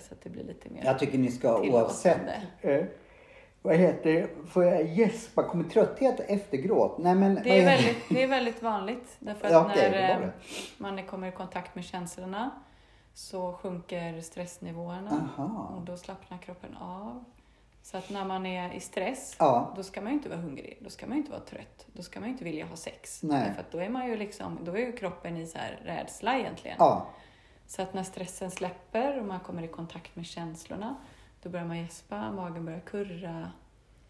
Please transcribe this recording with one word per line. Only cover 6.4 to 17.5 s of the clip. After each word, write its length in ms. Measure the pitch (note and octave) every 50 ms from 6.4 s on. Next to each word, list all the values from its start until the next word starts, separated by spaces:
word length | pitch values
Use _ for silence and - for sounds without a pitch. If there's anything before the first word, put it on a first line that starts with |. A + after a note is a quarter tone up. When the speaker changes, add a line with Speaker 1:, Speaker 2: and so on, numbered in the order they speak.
| - - G#3 -
Speaker 2:
gråt? 400 | D3+ G3 G3+ C3 - - - -
Nej, 160 | E3 F3+ F#3
men 200 | G3 G3 G3 G3
Speaker 1:
Det 60 | -
Speaker 2:
vad 60 | - B3
Speaker 1:
är 40 | - -
Speaker 2:
heter 40 | F3+ F3+ G#3+
Speaker 1:
väldigt, 320 | B3 A#3+ A#3 A#3 - - -
det 140 | - B3+
är 40 | C4 C4
väldigt 340 | C4+ B3+ B3 A#3 A3+ -
vanligt. 540 | A#3 A3+ G#3+ G3 F#3+ G#3 B3+ B3+ - - - -
Därför 280 | - G#3 G#3 - -
att 60 | F3
Speaker 2:
Ja, 140 | E3 D#3+ E3 -
okej, 200 | G3 D#3 A2 G2
Speaker 1:
när, 60 | F#2+ F#2+
Speaker 2:
det 140 | F#2 F#3+ -
var 60 | -
Speaker 1:
eh, 40 | F#2+
Speaker 2:
det. 60 | F2+ - - - - - - - - - -
Speaker 1:
man 240 | G3 G3 G3 F#3+ F#3
kommer 220 | - G3 F#3 F#3 F#3
i 40 |
kontakt 420 | F#3 - F#3 F3+ - F3+ F3+ - -
med 100 | F3+ F3
känslorna 680 | - - F3+ F3 F3 - F3+ F#3 F#3 G3 G#3+ B3 C#4+ - - - _ _ _ _ _ _ _ _ _ _
så 380 | - - - G3 F#3 F3+ F3+
sjunker 680 | F3 F3+ - F#3 F3+ F3 F3 - F3+ E3+ E3+ E3+ E3 E3
stressnivåerna. 1080 | E3 - - F3+ F3+ F3 - - F3+ E3+ E3 E3+ F3 F3 F3 F#3 G3 - D4+ A3 E3 - - C4+
Speaker 2:
Aha. 360 | D3+ G3 A3+ F3+ - - F#3+
Speaker 1:
Och 60 | F3+
då 140 | E3+ F3+ F3
slappnar 420 | F3 - - F#3+ F#3 - - F3+ F3
kroppen 380 | - F3+ F3+ - - - -
av. 480 | - F3+ F3+ F3+ F#3+ G#3+ A#3 B3 B3 A#3+ - - _ _ _